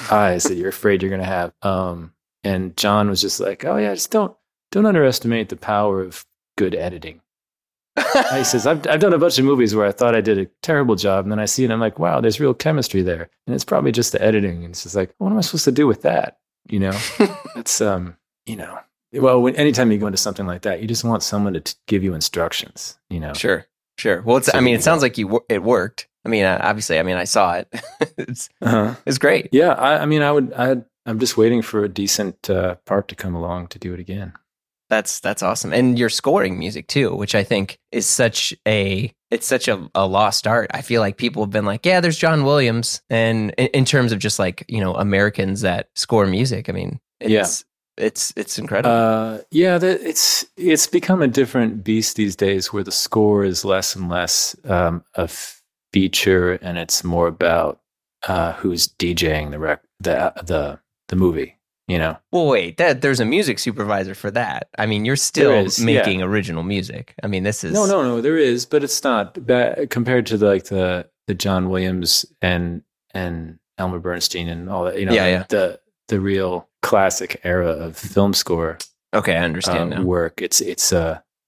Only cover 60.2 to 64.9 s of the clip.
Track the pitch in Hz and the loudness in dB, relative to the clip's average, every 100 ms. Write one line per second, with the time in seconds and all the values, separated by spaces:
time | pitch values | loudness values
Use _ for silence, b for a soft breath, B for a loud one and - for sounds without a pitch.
60.2 | - - 87 80 71 - _ _ - 92 | -2 -4 -4 -4 -4 -10 _ _ -6 0
61.2 | 92 80 65 _ _ _ - 87 80 - | 2 0 -8 _ _ _ -4 -2 -2 -4
62.2 | _ 175 151 113 87 80 170 127 139 123 | _ 0 2 2 0 0 0 2 0 0
63.2 | 110 175 160 104 120 110 104 98 92 98 | 0 0 0 -2 -4 -4 -4 -2 -4 -8
64.2 | 101 110 107 64 - - 110 | -6 -4 -4 -6 -10 -4 -2